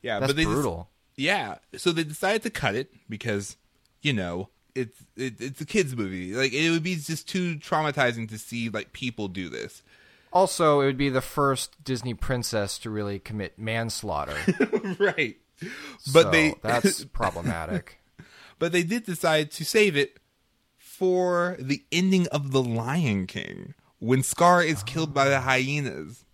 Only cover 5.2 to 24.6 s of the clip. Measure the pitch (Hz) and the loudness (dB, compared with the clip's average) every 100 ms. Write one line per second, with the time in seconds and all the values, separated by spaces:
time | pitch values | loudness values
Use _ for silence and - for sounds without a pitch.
5.2 | 131 104 120 135 151 220 156 123 101 92 | -8 -8 -10 -10 -2 0 0 -2 -4 -4
6.2 | 90 113 135 123 160 165 165 175 147 160 | -6 -2 0 2 0 0 0 -4 -6 -8
7.2 | - 185 180 156 - 165 156 143 127 117 | -4 -4 -2 -4 -2 0 0 2 0 0
8.2 | 110 107 - 120 113 104 101 - 127 113 | -6 -8 -8 -4 -4 -4 -8 -8 -8 -4
9.2 | 101 92 87 58 57 - _ _ _ _ | -6 -6 -8 -8 -10 -14 _ _ _ _
10.2 | _ 180 185 - 160 147 139 131 143 131 | _ 2 2 4 4 6 4 2 2 0
11.2 | - - 139 131 - _ - 127 123 110 | -2 0 2 2 -4 _ -6 -4 -4 -4
12.2 | - 127 117 113 101 - 117 107 101 101 | -2 -2 -2 -2 -2 -6 -6 -4 -4 -6
13.2 | - 110 95 - 110 113 113 - 104 76 | -8 -8 -8 -8 -4 -4 -4 -6 -4 -4
14.2 | 69 76 - - 226 - 202 180 202 - | -4 -2 -2 0 0 0 -4 0 0 2
15.2 | 127 - _ _ 170 - - - - 143 | -4 -4 _ _ -14 -14 -16 -14 4 6
16.2 | 165 165 156 - 107 120 - - 139 - | 8 6 4 0 0 2 2 0 -6 -2
17.2 | 104 90 85 82 80 175 - - _ _ | -2 -2 -4 -4 -4 -6 -6 -20 _ _
18.2 | - - - _ 165 175 170 233 220 175 | -20 -20 -20 _ 0 0 0 -2 -4 -2
19.2 | 170 156 151 - 160 220 208 147 143 _ | 2 2 0 -6 0 4 4 4 0 _
20.2 | _ _ _ _ _ _ - - 185 180 | _ _ _ _ _ _ -20 -2 2 4
21.2 | 180 175 175 180 131 139 _ 165 185 185 | 4 2 0 -4 -4 -4 _ 0 4 4
22.2 | 175 151 139 135 123 113 113 156 147 101 | 4 0 0 0 2 0 0 0 2 0
23.2 | 95 - 50 50 50 - _ _ 110 131 | -2 -8 -10 -12 -14 -18 _ _ 2 2
24.2 | - - 175 180 | 2 4 6 8